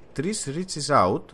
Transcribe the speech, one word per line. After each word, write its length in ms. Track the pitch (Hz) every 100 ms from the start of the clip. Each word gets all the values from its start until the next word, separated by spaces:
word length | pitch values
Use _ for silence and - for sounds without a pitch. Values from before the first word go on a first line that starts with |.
| -
Τρεις 360 | - 151 214 -
reaches 460 | 143 185 - 143
out. 280 | 135 92 117 -